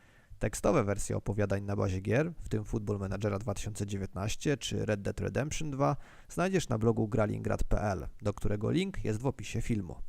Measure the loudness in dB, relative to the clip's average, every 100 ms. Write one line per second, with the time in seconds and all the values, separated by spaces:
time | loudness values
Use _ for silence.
0 | -20 -20 -20 -4 -2 2 4 4 4 0
1 | -2 -2 -2 0 2 0 0 0 0 0
2 | 2 2 2 -4 -4 -4 -2 -2 -2 -2
3 | -2 -2 0 0 -2 -4 -4 -4 -4 -4
4 | -6 -4 -2 0 0 -2 -2 -2 0 0
5 | -2 -2 -2 0 -2 -2 -4 2 2 2
6 | -4 -18 -6 -2 2 2 0 2 4 4
7 | 2 2 2 0 0 0 4 4 2 -2
8 | -4 -4 -2 0 0 2 2 2 0 -2
9 | -2 0 -2 -2 -4 -2 0 0 -2 -6